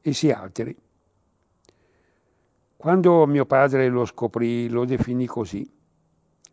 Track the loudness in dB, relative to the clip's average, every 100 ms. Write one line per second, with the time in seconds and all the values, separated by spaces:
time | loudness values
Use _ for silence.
0 | -4 -2 0 -2 -6 -10 -10 -10 _ _
1 | _ _ _ _ _ _ _ _ _ _
2 | _ _ _ _ _ _ _ _ 0 2
3 | 4 6 4 2 2 2 2 2 0 0
4 | -4 -4 -6 -2 -4 -2 -4 -4 -2 -2
5 | -2 -4 -6 -6 -8 -10 -12 _ _ _
6 | _ _ _ _ _